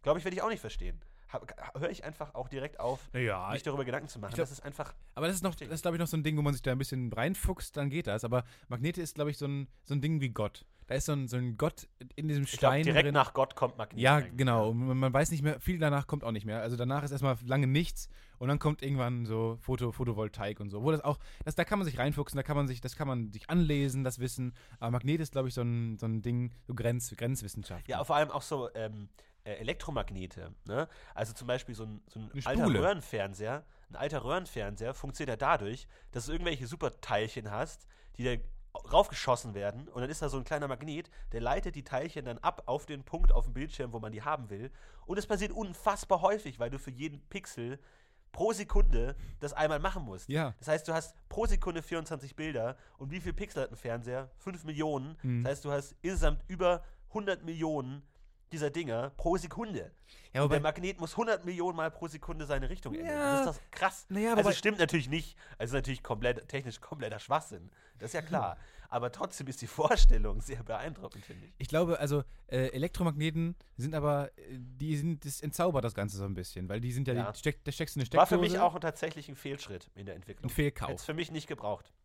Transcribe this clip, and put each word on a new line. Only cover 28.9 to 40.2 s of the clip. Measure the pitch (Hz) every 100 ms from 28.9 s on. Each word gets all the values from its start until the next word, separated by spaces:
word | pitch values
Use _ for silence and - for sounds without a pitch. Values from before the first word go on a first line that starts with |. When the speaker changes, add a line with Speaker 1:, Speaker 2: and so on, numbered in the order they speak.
| 107 101 - - _ -
Speaker 1:
äh, |
Elektromagnete, | 101 113 175 - 135 98 98 92 - 85 - -
ne? | 113 160 - -
Also | - 110
zum | 110 120
Beispiel | 127 - 110
so | 110
ein, | 107 -
so | 113
ein | 110
Speaker 2:
Eine | 139 127
Speaker 1:
alter | 135
Speaker 2:
Spule. | 202 113
Speaker 1:
Röhrenfernseher, | 170 196 - 110 101 95 107 143 - - -
ein | -
alter | 147 143
Röhrenfernseher | 117 170 175 120 101 104 113
funktioniert | 135 139 - 139 139
ja | 139
dadurch, | 156 101 123 - - -
dass | 123 117
du |
irgendwelche | 165 170 143 123
Superteilchen | 160 123 - - 180 113 - 107
hast, | 104 156 - - - - -
die |
da | 123 120 - - - - 117
raufgeschossen | 147 202 - - 123 120
werden | 101 101 107 147
und | -
dann | 131
ist | 151